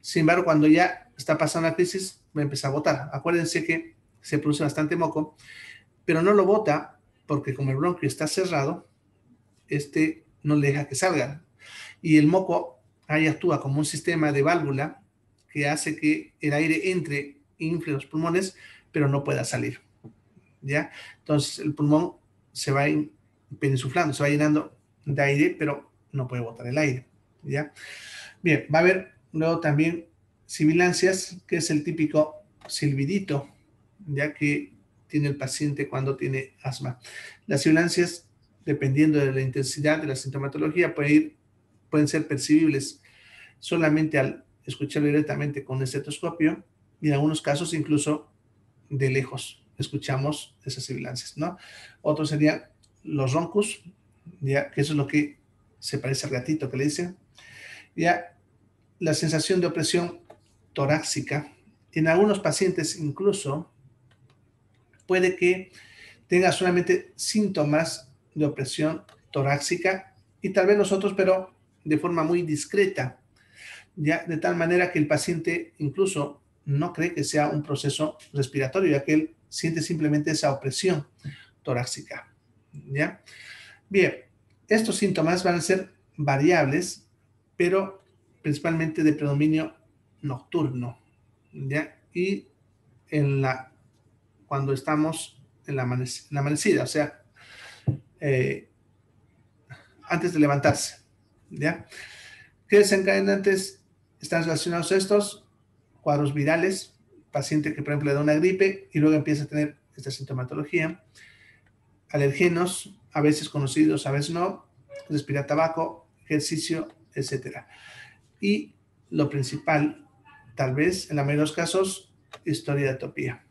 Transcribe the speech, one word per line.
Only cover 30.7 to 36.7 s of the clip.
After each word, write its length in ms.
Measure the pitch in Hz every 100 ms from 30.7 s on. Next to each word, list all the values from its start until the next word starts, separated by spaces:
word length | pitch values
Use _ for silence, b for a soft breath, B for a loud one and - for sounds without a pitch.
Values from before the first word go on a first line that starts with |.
| 165 180 175 185 190 - - -
que 100 | 170
es 140 | 156
el 140 | 151
típico 520 | 160 156 151 156 151 - - _ -
silbidito, 800 | - 143 135 139 196 190 143 - _ _ _ _ _ -
ya 280 | 139 151
que 400 | 147 147 147 - - _ _ _
tiene 220 | 147 143
el 80 | 139
paciente 520 | 131 - 151 139 143
cuando 280 | 135 135 135
tiene 380 | 139 135 131 _
asma. 360 | 131